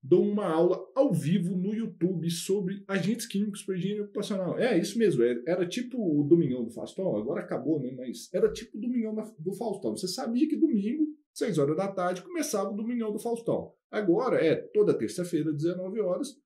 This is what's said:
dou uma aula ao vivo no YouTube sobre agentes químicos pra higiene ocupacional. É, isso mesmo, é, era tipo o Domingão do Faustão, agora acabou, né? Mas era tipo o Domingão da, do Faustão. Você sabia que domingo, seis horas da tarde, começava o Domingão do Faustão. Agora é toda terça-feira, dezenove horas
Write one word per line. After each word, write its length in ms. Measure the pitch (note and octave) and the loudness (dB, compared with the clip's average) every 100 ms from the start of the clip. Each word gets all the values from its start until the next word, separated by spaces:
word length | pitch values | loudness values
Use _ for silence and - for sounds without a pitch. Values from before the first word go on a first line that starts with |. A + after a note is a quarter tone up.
| C3+ | 4
dou 160 | F3+ | 4
uma 220 | G#3 G#3 G3 | 4 0 0
aula 340 | D#3+ F3 - - | 4 4 2 -4
ao 180 | - C#4+ | 2 4
vivo 460 | E3+ C#3 G3 E3+ F#3 | 4 2 0 0 -2
no 160 | F#3+ | -2
YouTube 560 | A3 A3 - F3 F#3 E3 | -2 -4 -2 -2 0 -2
sobre 540 | E3 - G3 F3+ G3+ - | -4 -2 0 0 -6 -4
agentes 380 | G3 F3+ A#3+ - | -2 0 -2 -2
químicos 380 | G3 G#3+ G3 | -2 -2 -4
pra 120 | - F#3 | -6 -4
higiene 260 | F#3+ G#3 | -2 -4
ocupacional. 560 | G3+ - G3+ G3 F3+ D3+ | -6 -6 -4 -2 -2 0
É, 180 | A3 F#3+ | 2 2
isso 220 | - A#3 | 0 2
mesmo, 240 | G#3+ C3+ | 2 4
é, 180 | A#2 A#2+ - | 4 2 -2
era 200 | F3+ F3 | -2 0
tipo 300 | B3 B3 B3+ | -4 -6 -2
o 260 | G3+ D3 | 0 2
Domingão 400 | C#3+ E3+ C#3 B2 | 6 6 4 0
do 80 | A2+ | -4
Faustão, 460 | - - - F#3+ A2 | -8 -12 -4 -2 -2
agora 240 | A2 E3+ | -2 -4
acabou, 400 | - D#3 C3 D#3 | -4 -4 -2 -2
né? 100 | B2 B2+ | -2 -8
Mas 340 | B2+ - - | -10 -10 -6
era 200 | - A3 | 2 2
tipo 260 | - A3+ - | 0 -12 -8
o 40 | |
Domingão 340 | B3 B3 A3 G#3+ | -4 -2 -2 -4
da, 80 | G#3+ - | -8 -8
do 140 | D#3+ | -8
Faustão. 440 | F#3 A3+ F#3+ A#2 G#2+ | -4 -4 -4 -4 -4
Você 100 | F#3 | -6
sabia 400 | F3 A#3 A#3 D#4 | -6 -2 0 2
que 80 | D4+ | 2
domingo, 520 | D#4 A#3 G3+ D4+ D#4 - _ | 2 2 0 0 -2 -2 _
seis 240 | - C4 D3+ | -4 -2 2
horas 180 | C#3 D#3 | 2 2
da 120 | G3 | -2
tarde, 340 | G3 F3+ F#3 | 0 -2 -2
começava 480 | - F4 D4 G#3 G#3 | -6 -4 -2 -2 -2
o 60 | G3+ | -4
Domingão 360 | A3 B3 A3 | -4 -2 -2
do 80 | G#3 | -4
Faustão. 520 | A#3+ A#3 - A#2+ - _ _ | -4 -4 0 -2 -2 _ _
Agora 480 | G#3+ G3+ F3+ B3+ D#3 | -2 2 4 4 4
é 180 | D#3+ C#3+ | 4 4
toda 380 | - G#3+ G3 | 2 2 4
terça-feira, 580 | C#3+ A2 - F3 D#3+ D3+ | 4 0 -2 -2 0 0
dezenove 480 | D3 D#3+ F3+ F#3 A3 | 0 -2 -2 -6 -2
horas 360 | F#3+ F#3 - - | 0 0 -4 -10